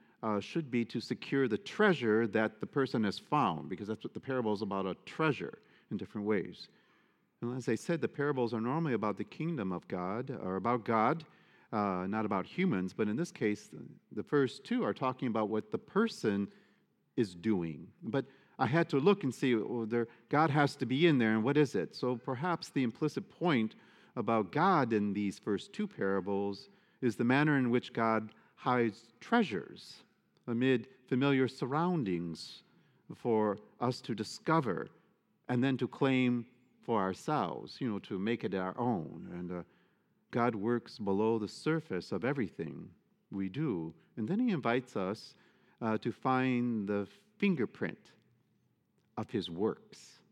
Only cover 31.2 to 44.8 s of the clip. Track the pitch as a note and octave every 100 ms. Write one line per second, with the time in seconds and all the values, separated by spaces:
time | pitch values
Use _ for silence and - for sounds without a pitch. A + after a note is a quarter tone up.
31.2 | C#3 C3+ C3 - B2+ C#3+ F3 F3 G#2 F2
32.2 | F2 D#2+ - - _ _ _ _ - -
33.2 | B2 A2 G#2+ G2 - - C3+ B2 - G#2+
34.2 | G#2+ - - D#3+ A#2 E2+ - - _ _
35.2 | _ _ - B2 C3+ B2 B2 - C#3 C3
36.2 | B2+ A#2+ A2+ _ _ _ - A2+ F#2+ F#2
37.2 | - D3+ F#2 B1+ G#1+ - C3 G2+ - G2
38.2 | G#2 A#2 A2 F#2+ F#2 G#2+ B2 G#2 D#2 -
39.2 | F#2 F2 F2+ F2+ E2 _ _ _ _ _
40.2 | _ B2 A#2+ A2 G#2+ A#2+ - - G2+ G2
41.2 | A2 A2+ G#2 - D#3 D#3+ - F2+ - G2
42.2 | A#2+ C#3+ G2 - D#2+ D2 D#2+ - _ _
43.2 | _ G2 G2 A2 D#3 F2+ D#2+ - _ -
44.2 | A2 G3+ B3 E3+ A#2 B2